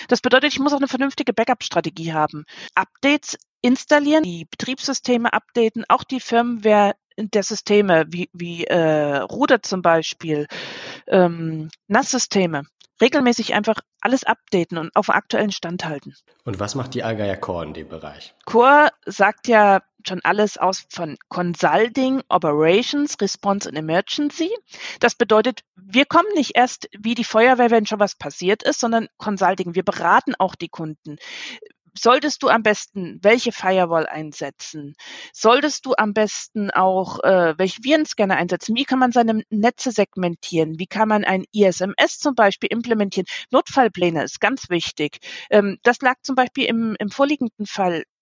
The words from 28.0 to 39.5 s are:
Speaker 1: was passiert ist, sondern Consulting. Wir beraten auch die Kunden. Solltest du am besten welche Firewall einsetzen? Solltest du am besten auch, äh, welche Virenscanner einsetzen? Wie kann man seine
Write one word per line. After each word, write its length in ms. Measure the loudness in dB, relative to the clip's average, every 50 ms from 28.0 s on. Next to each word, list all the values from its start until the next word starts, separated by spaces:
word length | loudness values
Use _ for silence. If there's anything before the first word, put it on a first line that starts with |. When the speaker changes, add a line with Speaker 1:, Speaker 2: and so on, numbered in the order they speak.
Speaker 1:
was 140 | -2 -2 -2
passiert 480 | -6 -14 -14 -10 -4 -2 -2 -2 0
ist, 180 | 0 -2 -2 0
sondern 280 | -2 -2 -2 -2 -2 -6 _ -10
Consulting. 560 | -6 -6 -2 0 0 0 0 0 -4 -4 -4
Wir 80 | -4
beraten 520 | -2 -2 -4 -2 2 2 4 4 2 0 -2 -2
auch 160 | -2 -4 -4
die 160 | -8 -14 -12
Kunden. 460 | -10 -10 -10 -10 -10 -12 _ -16 -16 -16 -16 -18 -16 -14 -14 -16 -16 -18 -20 -20 _ _ _ _ _ 0
Solltest 460 | 2 4 4 4 2 -2 -4 -2 0
du 40 | 2
am 140 | 2 4
besten 560 | 2 2 0 0 -4 -10 -10 -10 -10 -10 -8 0
welche 300 | 2 4 4 4 2 -2
Firewall 560 | -6 -4 -2 0 0 0 2 2 0 -2 -2
einsetzen? 880 | -4 -6 -10 -12 -12 -12 -12 -12 -12 -12 -14 -16 -16 -14 -14 -14 -16 -18 -20 -20 -20 -18 -18 -20 -20
Solltest 520 | -6 2 4 4 4 4 2 0 -4 -6 -4
du 80 | -2 -2
am 180 | 0 0 0 0
besten 560 | 0 0 0 -2 -8 -12 -8 -6 -6 -4 -2
auch, 480 | 0 2 2 2 2 0 -2 -4 -6 -2 2
äh, 340 | 4 4 4 4 2 2 0
welche 240 | -2 -2 -2 -4
Virenscanner 540 | -2 0 2 2 0 -2 -2 -2 0 0 0
einsetzen? 400 | 0 0 -2 -4 -4 -4 -4 -2
Wie 80 | -2 -2
kann 160 | -2 0 2
man 100 | 2 2
seine 320 | 4 2 2 2 0 -2 -4 -4